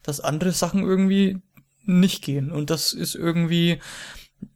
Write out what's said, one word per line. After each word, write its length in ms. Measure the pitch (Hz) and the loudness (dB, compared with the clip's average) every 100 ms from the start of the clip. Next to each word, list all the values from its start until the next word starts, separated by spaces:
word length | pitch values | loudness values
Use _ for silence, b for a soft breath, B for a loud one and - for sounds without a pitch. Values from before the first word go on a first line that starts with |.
dass 160 | - 143 | -8 -4
andere 320 | 151 151 180 | -4 -2 -2
Sachen 320 | 170 175 196 | 0 0 0
irgendwie 580 | 185 190 190 196 190 190 - _ _ _ - | 2 2 4 4 2 0 -10 _ _ _ 2
nicht 380 | 180 190 - | 4 4 2
gehen. 280 | - 139 139 | -4 -4 -2
Und 180 | 151 147 | -4 -2
das 220 | 160 - | -2 -2
ist 240 | - 170 - | -4 -6 -4
irgendwie, 640 | 170 170 165 170 170 165 B B B B B _ - | -2 0 2 2 2 0 B B B B B _ -20